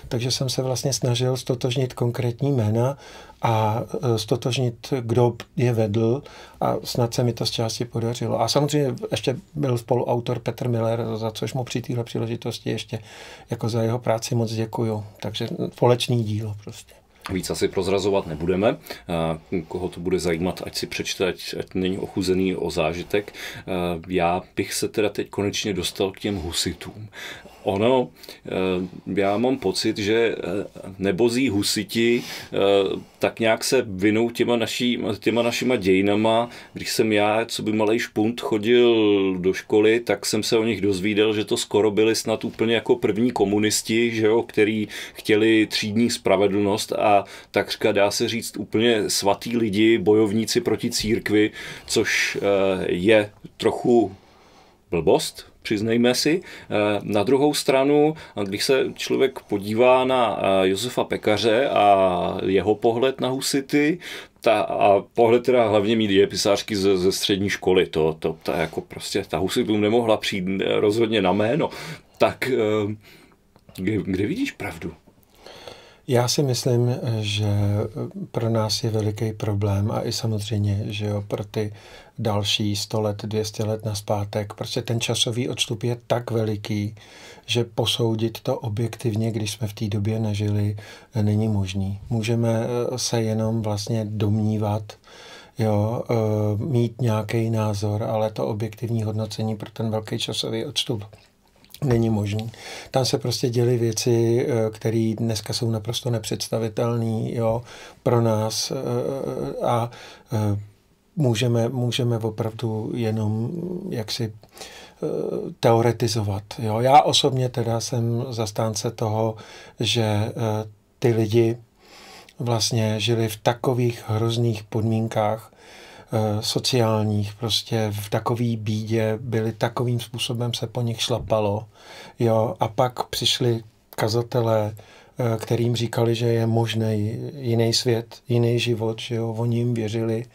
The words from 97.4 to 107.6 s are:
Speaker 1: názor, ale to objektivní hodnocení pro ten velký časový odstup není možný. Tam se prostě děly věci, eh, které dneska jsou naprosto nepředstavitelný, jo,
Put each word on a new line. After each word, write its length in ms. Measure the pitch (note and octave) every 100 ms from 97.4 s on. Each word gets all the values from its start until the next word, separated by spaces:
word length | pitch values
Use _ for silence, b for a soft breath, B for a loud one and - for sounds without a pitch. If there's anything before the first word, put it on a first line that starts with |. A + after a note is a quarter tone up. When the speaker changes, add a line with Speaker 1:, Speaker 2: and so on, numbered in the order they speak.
| A2+
Speaker 1:
názor, 520 | A2 G#2+ G2+ G#2 G#2+
ale 280 | A#2+ A2 A2
to 160 | G#2+ C3
objektivní 560 | G#2+ A2+ G#2+ A2+ A#2
hodnocení 540 | G#2+ G#2+ A2 - A2 G#2+
pro 140 | -
ten 200 | - A#2
velký 280 | A2 G#2+ A#2+
časový 460 | B2+ - C3 A2+
odstup 400 | C#3+ - - A2 G2+ - b b _ _ - -
není 260 | D3 A#2 A2+
možný. 400 | G#2 G2+ G#2+ A2+ - B B B
Tam 140 | C3+
se 140 | B2 C3
prostě 320 | B2 - B2+
děly 280 | A#2+ A#2+ B2
věci, 680 | A#2 A2 B2 A#2 A#2 A#2 D3
eh, 220 | A#2 A2
které 440 | - A2+ A2+ A2+ G#2+
dneska 340 | A2+ A2 -
jsou 180 | - A2+
naprosto 400 | A2+ G#2 A#2+ B2
nepředstavitelný, 1200 | A2+ - G#2 - A#2 A2+ G#2+ A#2+ A#2 A2+ A2 B2
jo, 280 | A#2+ A2+ A2+